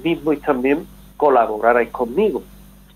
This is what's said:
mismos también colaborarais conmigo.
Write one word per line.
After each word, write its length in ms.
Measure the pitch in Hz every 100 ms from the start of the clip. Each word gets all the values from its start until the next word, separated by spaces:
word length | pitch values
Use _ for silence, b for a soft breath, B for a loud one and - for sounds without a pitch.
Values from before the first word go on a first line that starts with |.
mismos 380 | 165 156 143 143
también 440 | - 131 131 147 - - - -
colaborarais 720 | 147 131 110 107 113 120 117
conmigo. 540 | - 120 139 214 123 - - - - -